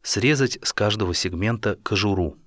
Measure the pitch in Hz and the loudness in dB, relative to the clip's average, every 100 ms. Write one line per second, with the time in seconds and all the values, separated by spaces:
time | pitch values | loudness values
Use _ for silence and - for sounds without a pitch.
0 | - 101 127 147 127 - - - 104 107 | -2 0 2 4 2 0 -6 0 0 0
1 | 92 85 92 87 104 117 104 101 - 104 | -2 -2 -2 -2 -2 0 -2 -4 -2 0
2 | 104 95 80 - | 2 2 0 -4